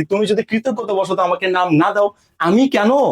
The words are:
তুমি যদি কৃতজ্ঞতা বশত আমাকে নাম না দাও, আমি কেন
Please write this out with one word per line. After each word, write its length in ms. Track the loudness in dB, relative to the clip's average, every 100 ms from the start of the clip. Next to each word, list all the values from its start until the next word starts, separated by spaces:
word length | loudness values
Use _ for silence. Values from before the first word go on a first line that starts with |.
| -4
তুমি 120 | -2 0
যদি 100 | -2 -2
কৃতজ্ঞতা 440 | -4 -4 -6 -4
বশত 260 | -2 -2 -2
আমাকে 260 | -2 -2 -2 -2
নাম 100 | 0 2
না 80 | 2 2
দাও, 120 | -2 -2 _ -4
আমি 240 | 0 2 2 2
কেন 160 | 2 2 0